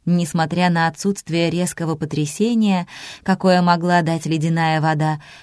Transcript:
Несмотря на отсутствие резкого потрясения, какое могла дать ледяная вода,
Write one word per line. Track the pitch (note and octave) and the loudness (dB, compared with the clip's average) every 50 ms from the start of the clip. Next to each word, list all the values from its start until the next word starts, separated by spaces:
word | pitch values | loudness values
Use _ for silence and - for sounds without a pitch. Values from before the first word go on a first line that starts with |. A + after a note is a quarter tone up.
| _ E3+ | _ 0
Несмотря | F3 F3 E3+ E3 - E3+ D#3+ D#3 E3 F3+ F3+ F3+ | 0 0 0 -2 -2 -2 -2 -2 0 0 2 2
на | E3+ E3 E3 | 2 2 0
отсутствие | E3 D#3+ - - G3 G3 - - - D#3+ E3+ E3+ E3 | 0 -2 -2 -2 -2 -2 -4 -6 -4 -2 0 0 0
резкого | E3+ F3 F3+ F3+ - - E3+ D#3+ D#3+ | 0 -2 -2 -4 -4 -4 -4 -4 -4
потрясения, | D#3 D#3+ D3+ D#3 D3+ D3+ D3 - - G#3 A#3 A#3+ A3 G#3+ G3+ F#3+ F3+ F3 - - - - - - - - | -4 -6 -4 -4 -4 -4 -4 -2 -2 0 0 2 2 2 2 2 0 -2 -6 -12 -18 -18 -18 -18 -8 -2
какое | - F#3+ - - F#3 F3+ F3+ | -2 -2 2 4 4 4 4
могла | F3 F3 F3 E3 E3+ F3+ F3 F3 D#3+ | 4 4 2 2 2 2 2 2 2
дать | D#3+ E3 D#3 - | 2 -2 -2 -2
ледяная | D3+ D#3+ D#3 D3+ E3 E3 E3 E3 D#3+ D#3+ D#3 | -2 -2 0 0 0 0 2 2 0 0 2
вода, | D#3 D#3+ D#3 D3+ D#3 D#3 D#3 D3+ - - - - | 2 0 0 0 0 -2 -2 -4 -8 -16 -20 -20